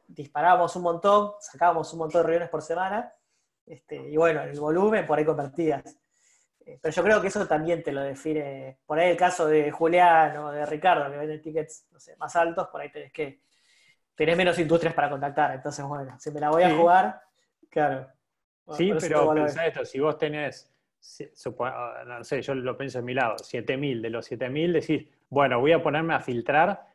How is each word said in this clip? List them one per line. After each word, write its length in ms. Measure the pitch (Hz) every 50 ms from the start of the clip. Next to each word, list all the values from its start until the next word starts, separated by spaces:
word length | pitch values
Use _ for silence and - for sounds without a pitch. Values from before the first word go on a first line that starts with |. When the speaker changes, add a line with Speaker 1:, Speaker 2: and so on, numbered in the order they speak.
| _
Speaker 1:
disparábamos 680 | _ - - 143 - - 147 156 175 185 175 175 165 -
un 60 | 180
montón, 500 | 180 175 170 165 - 202 202 208 208 208 - -
sacábamos 520 | - - - 135 170 175 170 165 156 -
un 80 | - 165
montón 200 | 160 156 156 170
de 60 | 165
reuniones 240 | 156 165 170 175 165
por 120 | - 151
semana, 500 | 151 - 165 170 185 190 202 220 240 - - _ _ _ _ _ _ _ _ _ _
este, 320 | - 160 - _ - 151
y 200 | 143 135 143 147
bueno, 260 | 156 165 165 160 151
el 160 | - 143 143 147
volumen 480 | 147 151 160 175 196 214 220 208 170
por 120 | 156 151 151
ahí 60 | 151
convertías. 720 | 156 156 143 139 135 - - 170 156 143 135 - - - _ _ _ _ _ _ _ _ _ _ _ _ _ _
Eh, 120 | - - -
pero 120 | - 160 151
yo 80 | 180
creo 180 | 170 202 214 208
que 80 | 175 196
eso 180 | - 214 190
también 360 | - 165 151 156 165 175 160
te 100 | - 147
lo 100 | 139 139
define. 760 | 139 139 135 139 - 156 156 151 147 143 135 135 131 131 135 _ _
Por 120 | - 151 156
ahí 120 | 170 180
el 60 | 170
caso 300 | 170 180 180 180 - 170
de 240 | 151 156 156 147 147
Julián 640 | 147 - 165 165 170 175 175 175 165 160 156 151 147
o 140 | 147 147 147
de 140 | 143 147 147
Ricardo, 440 | 147 156 151 156 185 175 156 143 139
que 60 | 139
venden 240 | 143 151 151 156 156
tickets, 480 | 156 160 156 160 151 - - - _ _
no 80 | _ 156
sé, 180 | _ - -
más 180 | - 156 156 -
altos, 320 | 175 170 170 165 185 180 -
por 120 | - 151
ahí 100 | 143 147
tenés 220 | - 151 147 139
que, 280 | - - 151 139 - _ _ _ _ _ _ _ _ _ _ _ _ _ _ _ _
tenés 220 | - 156 156 170
menos 220 | 175 185 175 165 170
industrias 360 | 170 147 165 165 165 165 160
para 160 | - 143 143
contactar. 440 | 147 135 139 143 139 156 147 135 135
Entonces, 300 | 131 - 147 139 - 143
bueno, 320 | 139 147 143 139 135 123 -
si 100 | - 156
me 80 | 147 147
la 120 | 147 147
voy 120 | 156 165
a 60 | 180 175
Speaker 2:
Sí. 80 | 156
Speaker 1:
jugar, 440 | 156 170 170 175 185 185 - - - _ _ _ _ _ _ _ _ _ _
claro. 400 | - 160 151 143 135 131 135 - _ _ _ _ _ _ _ _ _ _ _
Bueno, 120 | - -
Speaker 2:
Sí, 120 | 147 170 196
Speaker 1:
por 80 | 208 156
eso 80 | - 160
Speaker 2:
pero 100 | 156 151
Speaker 1:
te 60 | 143
vuelve. 180 | 156 151 151 151
Speaker 2:
pensá 220 | 147 139 160 165
esto, 180 | 160 151 143 123
si 140 | - - 131
vos 200 | 143 156 143 151
tenés, 540 | 160 151 151 151 147 131 127 - - _ _ _ _ _ _ _
si, 240 | _ - - - - - _
supo-, 320 | _ - 131 113 - 120
ah, 380 | 127 127 120 120 120 117 123 123
no 160 | 123 123 117
sé, 200 | 117 - 147 131
yo 120 | 110 - 139
lo 220 | 131 123 127 117
pienso 220 | - 139 135 123 127
de 60 | 117
mi 100 | 120 127
lado, 220 | 135 127 117 107 -
siete 380 | - - - 123 110 - 135
mil, 240 | 131 147 143 127 113
de 100 | 107 113
los 140 | 113 117 -
siete 240 | - 127 113 131 123
mil 240 | 131 151 160 175
decís, 360 | 175 156 - - 156 131 - _ _ _ _ -
bueno, 300 | 127 143 143 135 123 120
voy 140 | 127 151
a 100 | 165 160
ponerme 320 | - 156 139 156 165 165 156
a 60 | 131
filtrar 680 | - - 123 120 117 - 135 147 165 190 196 - - _ _